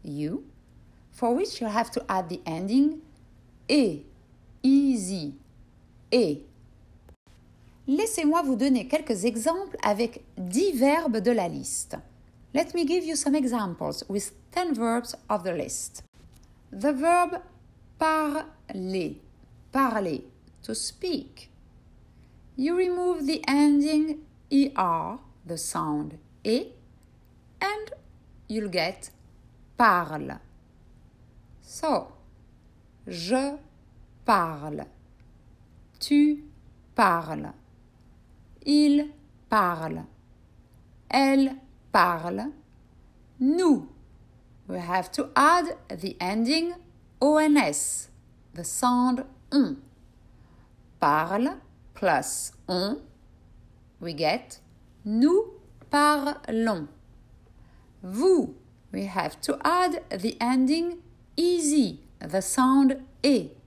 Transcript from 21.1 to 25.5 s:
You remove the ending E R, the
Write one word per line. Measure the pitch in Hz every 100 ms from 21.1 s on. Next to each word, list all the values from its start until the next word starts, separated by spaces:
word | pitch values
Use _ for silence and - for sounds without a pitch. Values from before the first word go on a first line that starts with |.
| 320 - - - - - - _ - - - - - - -
You | 277 349
remove | 370 359 359 349 277
the | 320 -
ending | 285 294 285 285 302 311 302 - _ _
E | 277 277 -
R, | 185 165 165 240 - -
the | 165